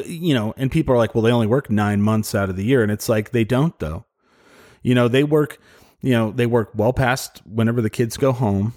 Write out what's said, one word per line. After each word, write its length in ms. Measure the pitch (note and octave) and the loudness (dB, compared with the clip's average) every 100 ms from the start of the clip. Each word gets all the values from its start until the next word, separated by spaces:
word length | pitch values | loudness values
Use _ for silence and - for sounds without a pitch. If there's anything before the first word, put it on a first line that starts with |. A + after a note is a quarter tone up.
| - | -8
you 280 | E3+ E3+ | -4 0
know, 200 | B2+ G#2+ - | 0 0 -4
and 140 | C3 | -2
people 220 | D#3+ C#3+ | 0 2
are 40 | A#2+ | 2
like, 180 | A2 A#2+ | 2 2
"Well, 80 | |
they 80 | A2+ | 2
only 160 | A#2+ G#2+ | 2 2
work 220 | C3+ - | 0 0
nine 280 | G#2 G#2 G2+ | 0 2 2
months 340 | G#2 A2 G#2 G#2 | 2 0 -2 -2
out 140 | G2 | -2
of 60 | F#2 | -2
the 80 | |
year." 200 | G#2+ C3+ | 0 2
And 80 | G#2 | 2
it's 180 | G#2 - | -2 -2
like, 220 | A2 G#2+ | -2 -2
they 120 | A#2+ | -2
don't, 340 | G#2+ B2 D#3+ - | 0 0 -2 -4
though. 260 | D#2 E2+ - _ _ _ _ - - _ | -10 -10 -14 _ _ _ _ -20 -20 _
You 100 | - | 0
know, 140 | B2 A#2+ | 2 2
they 160 | C3 | 2
work, 340 | D3+ D#3 C#3+ - _ - _ _ | 2 2 0 -6 _ -20 _ _
you 100 | C3+ | 0
know, 200 | A#2 A2 | 0 0
they 140 | A#2+ A#2+ | -2 0
work 240 | A#2+ G#2 G#2 | 0 -2 -2
well 180 | A2 | 0
past 480 | B2+ B2 B2 - - - | 0 0 -2 -6 -16 -8
whenever 360 | A2 A2+ A#2+ | -2 0 0
the 80 | A2 | -2
kids 280 | - A#2 - | -2 -4 0
go 140 | C3+ | 0
home. 420 | B2 A2+ G2 G#2+ | 0 0 0 -2